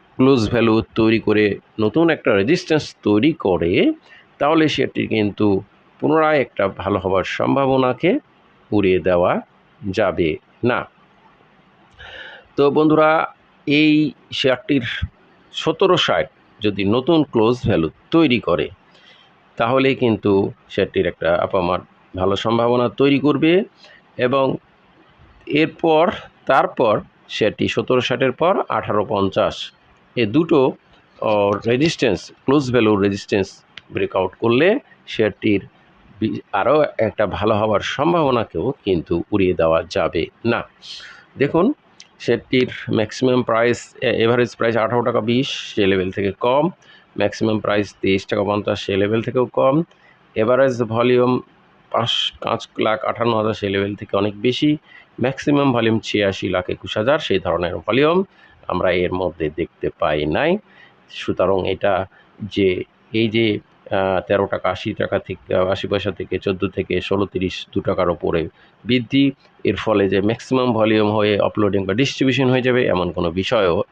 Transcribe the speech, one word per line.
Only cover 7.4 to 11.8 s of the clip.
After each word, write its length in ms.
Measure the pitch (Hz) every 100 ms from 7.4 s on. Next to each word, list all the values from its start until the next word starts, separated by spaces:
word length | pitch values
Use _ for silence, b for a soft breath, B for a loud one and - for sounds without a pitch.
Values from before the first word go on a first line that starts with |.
| 120 131 135 135 127 123 165 285 _ _ _ _ -
উড়িয়ে 280 | 107 95 92
দেওয়া 420 | 82 90 90 180 - _ _ - 101
যাবে 480 | 95 95 82 82 78 _ -
না। 220 | 117 110 - _ _ _ _ _ _ _ _ _